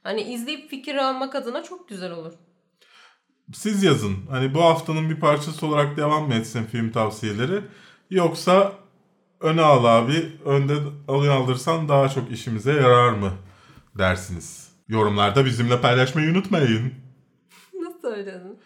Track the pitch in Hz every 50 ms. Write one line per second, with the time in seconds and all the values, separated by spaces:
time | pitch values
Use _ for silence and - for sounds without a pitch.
0 | - 190 202 220 202 226 247 233 233 277 311 277 - - 277 262 - 302 277 277
1 | 269 262 262 262 269 262 269 277 - 233 247 311 339 - 370 359 - - 214 185
2 | 180 180 170 170 160 165 160 - _ _ _ _ _ _ _ _ _ _ _ -
3 | - _ _ _ _ _ _ _ _ - 127 - - 214 214 196 196 175 135 110
4 | 107 101 95 95 95 - 135 127 131 135 135 160 170 165 160 160 - - 156 156
5 | 156 156 160 156 170 151 147 143 147 170 151 - 160 156 151 147 147 143 147 151
6 | 151 147 151 151 151 143 120 113 113 - - 120 110 110 - 120 113 113 110 117
7 | 110 104 107 - 110 107 101 104 123 151 190 208 196 - - - - - - _
8 | _ - 185 185 175 160 - - - 185 180 196 196 190 - - - _ _ _
9 | _ _ _ _ _ _ _ - 156 156 160 165 160 151 143 127 120 117 113 117
10 | 117 127 147 165 160 147 - - - 143 139 143 139 139 147 147 147 143 - -
11 | - - 135 139 143 143 139 135 127 127 127 127 - 165 165 165 156 147 143 139
12 | 139 139 139 135 113 - 117 - - 123 113 107 104 135 147 147 131 123 123 123
13 | 123 123 113 101 101 95 92 95 - - - _ _ _ - - _ _ - 101
14 | 95 92 90 90 - - 90 82 - - - - - - _ _ _ - 107 113
15 | 107 104 101 101 101 101 101 139 135 131 113 110 117 120 123 120 139 127 123 127
16 | 127 135 - 160 151 160 170 190 185 190 - 165 143 120 110 110 120 131 - -
17 | - - - _ _ _ _ _ _ _ _ - - _ - 381 330 359 349 -
18 | - 247 220 202 196 196 190 180 180 190 226 - _